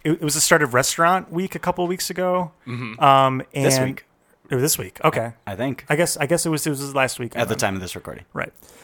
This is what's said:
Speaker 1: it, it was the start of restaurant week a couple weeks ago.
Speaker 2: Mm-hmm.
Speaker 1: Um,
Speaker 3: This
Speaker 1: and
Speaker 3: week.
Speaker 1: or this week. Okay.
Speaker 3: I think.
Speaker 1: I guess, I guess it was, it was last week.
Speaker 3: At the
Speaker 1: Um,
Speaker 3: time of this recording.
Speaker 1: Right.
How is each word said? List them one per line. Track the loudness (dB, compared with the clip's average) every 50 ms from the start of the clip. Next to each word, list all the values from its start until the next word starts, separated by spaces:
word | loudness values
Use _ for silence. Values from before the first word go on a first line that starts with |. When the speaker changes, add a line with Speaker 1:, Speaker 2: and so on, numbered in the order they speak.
| -2
Speaker 1:
it, | -2 0
it | 0
was | 0 -2 0
the | 0
start | 4 4 4 4
of | 4 4 2
restaurant | 2 2 2 2 2 4 4 4 2 -2 -4
week | -6 -4 -4 -4 -6
a | -6
couple | -4 -4 -2 -2 -2
weeks | -2 -2 -4 -6 -6
ago. | -4 -2 0 0 0 0 -2 -4 -8 _ -12
Speaker 2:
Mm-hmm. | -10 -8 -8 -8 -8 -2 2
Speaker 1:
Um, | 6 6 8 8 6 4 2 0 -6 -6 -4
Speaker 3:
This | 0 2 2 4
Speaker 1:
and | 2 2
Speaker 3:
week. | 0 -4 -8 -12 _ _ _ _ _ _ _ _ -4
Speaker 1:
or | -2 0
this | 0 0 0
week. | -2 -6 -10 -8 -2 -2
Okay. | 0 0 0 -4 -4 -8 _ -12
Speaker 3:
I | -10 -6
think. | -6 -4 -4 -6 -6 -4
Speaker 1:
I | -2 0
guess, | 0 2 0 0
I | -2 0
guess | 0 0 0 0
it | 0
was, | -2 -2 -2
it | -2
was | -4 -4 -4 -4 0
last | 0 0 0 -2
week. | -6 -8 -8 -4
Speaker 3:
At | -2 -2
the | -2 0
Speaker 1:
Um, | 0
Speaker 3:
time | 0 -2 -2
of | -2
this | -6 -8 -10
recording. | -12 -12 -12 -14 -14 -16 _ -8
Speaker 1:
Right. | -8 -8 -8 _ -18 -20 -20 -20 -16